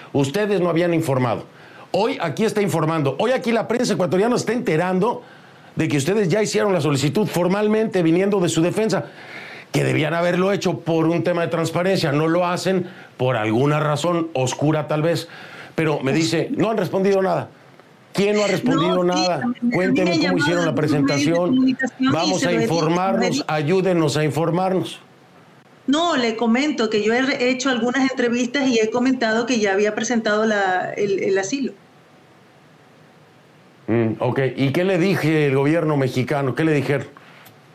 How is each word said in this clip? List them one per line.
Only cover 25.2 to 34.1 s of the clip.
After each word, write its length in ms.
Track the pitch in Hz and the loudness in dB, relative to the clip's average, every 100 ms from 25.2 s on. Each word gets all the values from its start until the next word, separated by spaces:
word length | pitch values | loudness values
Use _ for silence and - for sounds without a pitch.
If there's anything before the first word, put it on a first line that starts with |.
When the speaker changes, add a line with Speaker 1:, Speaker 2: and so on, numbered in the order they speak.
| - - - - - - - | -20 -20 -20 -20 -20 -10 -2
Speaker 2:
No, 320 | 285 349 285 | 0 2 0
le 180 | 233 226 | -2 0
comento 540 | 233 233 302 262 220 | 2 2 2 0 0
que 140 | 220 | 0
yo 100 | 208 | 2
he 80 | 240 | 2
re-, 280 | 269 - 247 | 0 0 0
hecho 180 | 254 277 | 0 0
algunas 400 | 247 240 269 262 | 0 0 0 0
entrevistas 580 | 262 240 240 240 285 262 | 0 0 0 -2 0 0
y 120 | 226 | 2
he 100 | 220 | 0
comentado 560 | 247 254 254 226 220 240 | 0 0 0 0 0 0
que 140 | 240 | 0
ya 140 | 202 | 0
había 200 | 190 208 | 2 0
presentado 520 | 208 226 240 220 214 220 | -2 -2 -2 0 0 2
la, 420 | 208 190 185 - - | 0 0 -2 -4 -4
el, 220 | 202 196 | -2 0
el 180 | - 190 | 0 -2
asilo. 360 | 190 277 247 - - - - - - - - - - - - - - - - - - - - - - | -2 -4 -6 -8 -20 -20 -20 -20 -20 -20 -20 -20 -20 -20 -20 -20 -20 -20 -20 -20 -20 -20 -20 -14 -4
Speaker 1:
Mm, 280 | 117 113 | 0 0